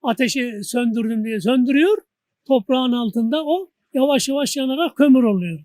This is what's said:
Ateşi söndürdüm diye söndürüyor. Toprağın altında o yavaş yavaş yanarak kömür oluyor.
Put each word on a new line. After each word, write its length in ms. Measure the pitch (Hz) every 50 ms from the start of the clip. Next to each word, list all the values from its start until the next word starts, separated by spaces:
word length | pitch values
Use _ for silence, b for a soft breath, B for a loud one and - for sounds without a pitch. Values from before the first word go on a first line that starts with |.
| -
Ateşi 560 | 269 226 - 254 226 - 277 247 240 226 208 208
söndürdüm 600 | - - 240 247 233 220 233 233 220 226 220 214
diye 160 | 226 220 214
söndürüyor. 560 | 156 208 254 269 247 240 269 277 311 381 427 415 _ _ _ _ _ _ _ _ _ -
Toprağın 440 | 269 254 196 - 262 254 254 254
altında 540 | 240 240 240 220 - 233 233 226 247 311 320
o 240 | 294 320 370 392 - _ _ _ _ _
yavaş 340 | 269 262 285 285 269 - 269
yavaş 280 | 269 285 285 - - 285
yanarak 400 | 262 262 262 277 339 320 - -
kömür 260 | 277 294 262 262 247
oluyor. 360 | 226 208 185 180 175 165 151